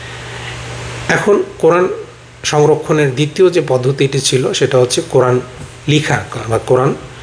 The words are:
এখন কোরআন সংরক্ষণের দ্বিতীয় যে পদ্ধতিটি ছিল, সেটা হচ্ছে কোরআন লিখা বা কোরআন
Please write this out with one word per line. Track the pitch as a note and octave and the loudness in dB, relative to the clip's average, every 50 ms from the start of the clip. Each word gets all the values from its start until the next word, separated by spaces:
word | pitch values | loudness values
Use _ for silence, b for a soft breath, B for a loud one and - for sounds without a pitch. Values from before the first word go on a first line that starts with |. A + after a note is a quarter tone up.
| B B B B B B B B B B B - - - - - - - - - - - | B B B B B B B B B B B -10 -10 -10 -10 -10 -10 -10 -10 -8 -4 -2
এখন | E3+ D3+ - - - - - - - - | -2 0 2 2 2 2 0 -2 -4 0
কোরআন | - D#3+ E3 F3+ F#3 - - - - - - - - - - - - | 2 4 4 4 2 0 -2 -6 -10 -12 -18 -20 -20 -20 -16 -10 -6
সংরক্ষণের | - - D3+ D3 D3+ D3+ D3 - - D#3+ D3+ D3+ C#3 B2 | -2 2 4 4 4 4 2 0 0 0 2 2 0 0
দ্বিতীয় | B2 D3+ D3 - - F#3 F3+ | 0 -2 -2 2 2 2 4
যে | E3+ E3+ D3 C#3+ | 4 2 0 0
পদ্ধতিটি | C3 B2+ B2 C3 C#3 - D3 C3+ - C3+ | 0 0 0 0 0 0 0 0 0 -2
ছিল, | B2 - C#3 B2+ C3 - B2+ | 0 0 0 0 0 0 0
সেটা | - C#3 B2+ - B2+ | 0 0 2 4 4
হচ্ছে | B2+ B2 - - - - | 2 2 2 -2 -2 0
কোরআন | - C3+ B2+ B2 B2+ B2+ B2 - - - - - - - - - | 2 2 4 4 2 0 -2 -4 -10 -16 -16 -16 -18 -8 -2 0
লিখা | C#3+ D3+ D3 - C#3+ A2 G2+ - - A#2 A2 A2+ | 0 0 2 0 -2 -2 -4 -6 -10 -10 -4 -2
বা | A2+ A2 | -2 -2
কোরআন | - - B2+ B2 B2+ D#3 A#3+ - - B B B | 0 2 2 4 4 2 0 -4 -8 B B B